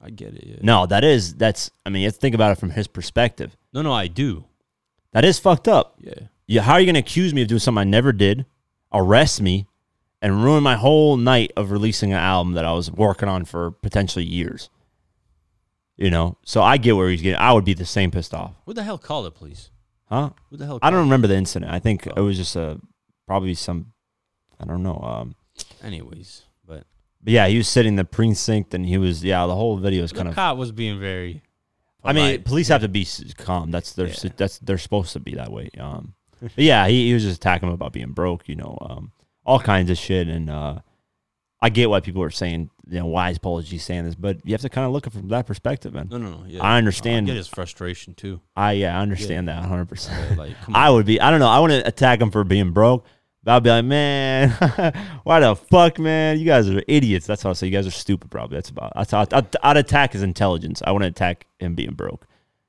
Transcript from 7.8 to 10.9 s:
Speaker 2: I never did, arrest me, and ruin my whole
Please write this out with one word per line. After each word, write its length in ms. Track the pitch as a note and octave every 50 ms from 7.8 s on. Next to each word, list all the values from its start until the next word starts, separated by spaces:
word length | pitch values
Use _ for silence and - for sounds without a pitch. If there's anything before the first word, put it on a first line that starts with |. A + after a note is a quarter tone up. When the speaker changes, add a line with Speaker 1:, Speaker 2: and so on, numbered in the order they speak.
Speaker 2:
I 40 | G2
never 280 | G2 G2+ A#2 B2+ C#3
did, 340 | A#2 G2 G2+ G2 G#2+ C3 C3 _ _ _ _ _ _ _ _ _
arrest 520 | - G2+ F#2 F#2 G#2+ C3 D#3 C#3+ - -
me, 240 | G2+ F#2 F#2 G2 G2 - _ _ _ _ _ _ _ _ _ -
and 200 | G#2 G2+ G2 G#2
ruin 200 | A#2 C#3 D#3 D3+
my 140 | C#3+ C3+ A#2+
whole 400 | G2+ A2+ C#3